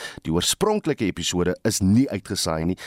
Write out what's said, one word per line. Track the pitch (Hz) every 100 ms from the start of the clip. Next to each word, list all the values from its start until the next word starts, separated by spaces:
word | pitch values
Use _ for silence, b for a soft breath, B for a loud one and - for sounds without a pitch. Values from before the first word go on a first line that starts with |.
| B B
Die | -
oorspronklike | 82 - - 208 214 160 135 101
episode | 85 82 87 90 -
is | 113 -
nie | 92 110 139
uitgesaai | 98 - 95 87 80 82
nie | 92